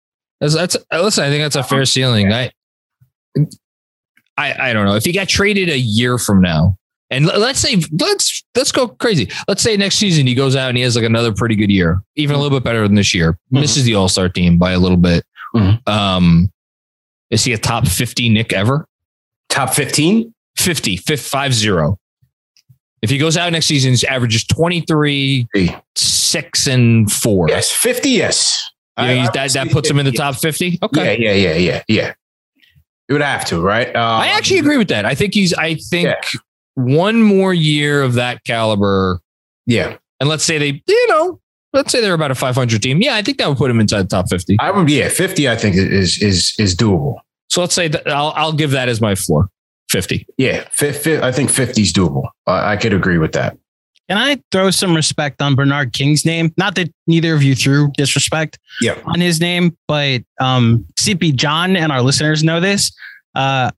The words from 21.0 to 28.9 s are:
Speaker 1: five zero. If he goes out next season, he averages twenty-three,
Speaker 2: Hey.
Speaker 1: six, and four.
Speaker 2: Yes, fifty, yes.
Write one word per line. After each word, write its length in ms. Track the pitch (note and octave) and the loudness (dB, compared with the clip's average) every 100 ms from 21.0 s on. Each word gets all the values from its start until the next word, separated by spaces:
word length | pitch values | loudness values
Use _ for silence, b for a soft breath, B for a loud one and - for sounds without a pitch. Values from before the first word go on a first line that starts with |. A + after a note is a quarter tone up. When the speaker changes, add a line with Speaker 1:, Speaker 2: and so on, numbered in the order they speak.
| - D3+ | -4 -4
Speaker 1:
five 340 | - C3+ C#3 | -4 -4 -2
zero. 440 | A#2 G#2+ F2 D#2 G2 _ _ _ _ _ _ _ _ _ - | 0 0 0 0 -4 _ _ _ _ _ _ _ _ _ -8
If 80 | A2+ | -4
he 60 | C3+ | 0
goes 180 | D#3+ E3 | 0 0
out 140 | F3 | -2
next 140 | E3 - | -2 0
season, 280 | D3 C3 | 0 2
he 120 | B2+ C#3 | 0 0
averages 380 | C3 A#2+ A2+ | -2 -2 -2
twenty-three, 1040 | - - E3 F3 - D#3 D3 C#3+ C3+ C3+ A#2+ | -2 0 0 0 0 0 0 0 0 0 0
Speaker 2:
Hey. 220 | G2+ F2 - _ | 0 0 -2 _
Speaker 1:
six, 720 | - - - - E3 - - C#3+ | -6 -2 -2 -2 -4 -4 -4 0
and 440 | B2+ A#2 A2+ G#2 | 2 4 4 2
four. 380 | - - G2 E2+ | 0 0 0 2
Speaker 2:
Yes, 220 | - - | 0 -2
fifty, 400 | - A#3 B3+ C#4+ | -2 -2 -2 0
yes. 580 | A3+ A#2+ - - - - _ _ | 0 0 0 -2 -4 -8 _ _